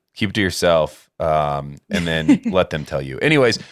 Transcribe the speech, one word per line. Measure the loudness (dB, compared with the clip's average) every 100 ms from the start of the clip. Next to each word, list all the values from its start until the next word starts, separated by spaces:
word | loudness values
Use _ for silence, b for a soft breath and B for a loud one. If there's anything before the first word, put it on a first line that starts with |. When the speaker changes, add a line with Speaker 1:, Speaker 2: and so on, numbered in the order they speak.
| _
Speaker 1:
Keep | -6 -4
it | 0
to |
yourself, | -2 2 2 4 2 -4 _ -6
um, | 0 0 0 -4 -8 -14 -6
and | -4 -2
then | 0 2 2
Speaker 2:
<laughs> | 2
Speaker 1:
let | 0 0
them | -4 -6
tell | -6
you. | -6 -2
Anyways, | 2 4 2 0 B